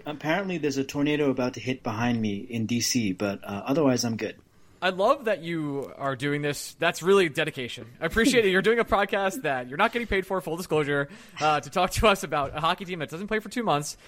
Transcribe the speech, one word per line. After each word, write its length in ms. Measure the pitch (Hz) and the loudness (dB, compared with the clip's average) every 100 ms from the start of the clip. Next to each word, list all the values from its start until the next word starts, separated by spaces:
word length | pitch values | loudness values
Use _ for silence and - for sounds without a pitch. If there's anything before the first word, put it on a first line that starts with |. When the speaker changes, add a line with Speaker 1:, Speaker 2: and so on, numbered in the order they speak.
| 147 | -8
Speaker 1:
Apparently 500 | 147 151 175 190 170 | -6 0 0 0 -2
there's 200 | 147 135 | -2 -2
a 60 | |
tornado 460 | 135 143 147 151 147 | -2 0 0 2 2
about 240 | 131 123 127 | 2 -2 -2
to 40 | |
hit 240 | 113 127 | -6 -4
behind 360 | 120 107 120 117 | -4 -2 0 0
me 180 | 107 101 | 0 -4
in 280 | - 117 107 | -6 -4 -2
D 160 | 120 | 0
C, 320 | - 127 104 | 0 0 0
but, 260 | 92 101 98 | 0 -2 -4
uh, 180 | - 101 - | -6 -6 -2
otherwise 380 | 143 143 123 | 2 4 4
I'm 140 | 120 110 | 0 -2
good. 180 | 107 - _ _ - - | -6 -8 _ _ -20 -4
Speaker 2:
I 80 | 180 | -2
love 360 | 180 214 302 220 | 2 2 2 0
that 160 | 196 | -2
you 520 | 170 165 147 139 110 - | -2 -4 -4 -4 -6 -6
are 180 | 139 | -4
doing 280 | 131 143 147 | -2 -2 -2
this. 340 | 147 143 - - | -2 -4 -8 -2
That's 240 | 165 - | -2 0
really 280 | 170 196 170 | 4 4 4
dedication. 560 | 135 156 139 123 - - - | 0 -4 -4 -8 -10 -16 -6
I 40 | 160 | -2
appreciate 380 | 214 226 233 | 4 4 6
it. 60 | 196 | 6
You're 120 | 185 | 6
doing 180 | 208 233 | 4 4
a 40 | |
podcast 600 | 214 202 202 208 190 220 | 4 2 2 0 0 -2
that 260 | 156 131 123 | -2 -2 -4
you're 80 | 143 | 0
not 160 | 226 | 2
getting 160 | 240 226 | 0 -2
paid 160 | 196 185 | -2 0
for, 140 | 185 | -4
full 160 | 170 165 | -4 -6
disclosure, 500 | 165 156 143 143 143 - - - | 0 0 2 0 -2 -6 -16 -2
uh, 220 | 151 151 | 2 2
to 80 | 139 | 0
talk 220 | 185 180 | 0 0
to 160 | - 220 | 4 4
us 180 | 202 160 | 4 0
about 280 | 147 139 | -2 -2
a 60 | 151 | 0
hockey 240 | 160 185 | 0 0
team 160 | 180 180 | -4 -8
that 100 | 139 | -6
doesn't 180 | 160 202 | -8 -4
play 120 | 220 | -4
for 80 | 214 | -4
two 160 | 247 | -4
months. 320 | 214 147 151 - | 0 0 -2 -10